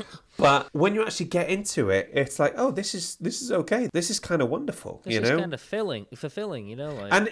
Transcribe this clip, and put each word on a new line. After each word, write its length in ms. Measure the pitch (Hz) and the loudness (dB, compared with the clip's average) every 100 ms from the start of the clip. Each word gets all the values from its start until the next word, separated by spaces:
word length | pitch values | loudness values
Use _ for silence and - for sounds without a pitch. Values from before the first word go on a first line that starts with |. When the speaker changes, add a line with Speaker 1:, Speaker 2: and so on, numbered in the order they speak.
| - - _ - | -14 -18 _ 4
Speaker 1:
But 300 | 147 139 - | 6 6 4
when 220 | 147 185 | 2 4
you 80 | 208 | 4
actually 220 | 220 - 160 | 0 -2 -2
get 240 | 175 151 | 0 0
into 400 | 190 208 - 104 | -2 -2 0 2
it, 200 | 95 - | 2 2
it's 240 | 143 135 - | 0 0 2
like, 160 | 147 - | 0 2
"Oh, 140 | 262 | 0
this 240 | 196 202 | 0 -4
is, 220 | 190 170 - | -6 -8 -6
this 220 | 170 - | -6 -4
is 80 | 247 | -2
okay. 360 | 180 - 226 233 | -2 2 0 0
This 160 | 160 170 | -2 -2
is 100 | - | -4
kinda 260 | - 170 120 | 0 0 2
wonderful," 560 | 170 285 - - - | 0 -4 -8 -10 -10
Speaker 2:
This 100 | - | -2
Speaker 1:
you 60 | 110 | 0
Speaker 2:
is 80 | 117 | 2
Speaker 1:
know? 100 | 156 | 2
Speaker 2:
kinda 180 | 175 135 | 0 -6
filling, 480 | - 208 208 113 - | -6 -4 -4 -4 -8
fulfilling, 520 | - 151 - 214 135 101 | -10 -10 -8 -8 -8 -10
you 100 | 120 | -10
know, 180 | 151 | -8
like 180 | 135 101 | -6 2
Speaker 1:
And 180 | 185 214 | 2 2